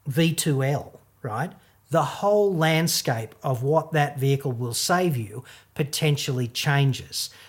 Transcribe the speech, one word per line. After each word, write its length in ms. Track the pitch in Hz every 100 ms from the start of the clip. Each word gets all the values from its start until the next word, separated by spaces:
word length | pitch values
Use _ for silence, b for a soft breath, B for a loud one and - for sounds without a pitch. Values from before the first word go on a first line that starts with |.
| 143
V 260 | 131 165
two 300 | - 160 135
L, 360 | 135 147 - - _ _
right, 300 | 117 110 170 - b b -
the 120 | 160
whole 500 | 139 - 202 208 202
landscape 840 | 170 160 160 165 - - 117 110 -
of 180 | 143 120
what 300 | 139 156 151
that 260 | 156 143 143
vehicle 320 | 135 135 139
will 240 | 117 123
save 420 | 117 - 180 180 127
you 280 | 104 117 - B B
potentially 720 | - 139 - 156 143 - 127 117
changes. 840 | - 151 139 139 113 85 - - B